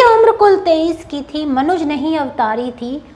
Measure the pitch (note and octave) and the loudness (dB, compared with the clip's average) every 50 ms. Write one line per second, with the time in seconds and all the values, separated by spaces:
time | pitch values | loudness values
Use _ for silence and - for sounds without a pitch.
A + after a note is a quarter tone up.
0 | B4+ A#4 A4+ A4 A4+ A4+ A4+ - G#4 G4+ F#4+ F#4+ F#4+ F4 D#4+ D#4+ D#4+ E4+ E4 - | 8 8 6 6 4 4 4 4 4 4 4 2 2 0 0 0 0 -2 -4 -6
1 | - - D4 C#4+ C#4 - - D4+ D#4 D4 C4 B3+ C#4 D#4 F#4 E4+ D#4+ C#4+ D4+ C4+ | -10 -12 -12 -12 -10 -8 -8 -6 -4 -2 -2 -2 0 0 -2 -2 -2 -4 -4 -4
2 | C4+ D#4+ D#4+ D#4 C#4+ B3+ - - A#3 G#3+ A3 A#3 B3 B3+ A#3+ - A#3+ A#3+ C4+ D4+ | -4 -2 -2 -2 -4 -4 -4 -4 -2 -2 -2 -4 -6 -8 -8 -10 -10 -10 -10 -10
3 | - - - | -12 -16 -20